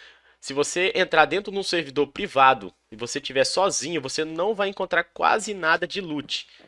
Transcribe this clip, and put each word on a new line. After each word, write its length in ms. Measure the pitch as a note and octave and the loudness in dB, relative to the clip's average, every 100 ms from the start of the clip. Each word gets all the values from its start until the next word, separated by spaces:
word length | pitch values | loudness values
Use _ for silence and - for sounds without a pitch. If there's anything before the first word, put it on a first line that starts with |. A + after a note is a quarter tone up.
| - - _ _ | -20 -20 _ _
se 140 | - | -6
você 380 | C3+ C#3+ F3 F#3 - | -2 -2 0 0 0
entrar 300 | F3+ D#3+ D3 | 4 6 6
dentro 260 | F3 G#3 | 2 -2
de 60 | G3 | -6
um 60 | |
servidor 440 | F#3 F3 C#3 C3+ C#3 | -2 -2 -2 0 -2
privado 680 | - G3+ C#3 C3 A#2+ F#2+ _ _ | -2 -2 6 6 6 -2 _ _
e 40 | A2 | -12
você 240 | A#2+ C#3 | -8 -8
tiver 260 | - C3+ C3 | -2 0 0
sozinho, 560 | - G3 - C3+ E3 | 2 0 -2 -4 -6
você 240 | C3 - D#3 | -4 -6 -6
não 280 | D#3+ G3 | -4 -4
vai 140 | G3+ G3 | -2 -4
encontrar 340 | G3 F#3 E3 - | -4 -2 -2 -2
quase 480 | - - A3+ G#3 | 0 2 2 0
nada 340 | G3 D#3+ E3 F3 | -2 2 2 0
de 140 | F#3+ | -6
loot. 460 | F3+ D3 - - - - | -6 -8 -6 -8 -10 -20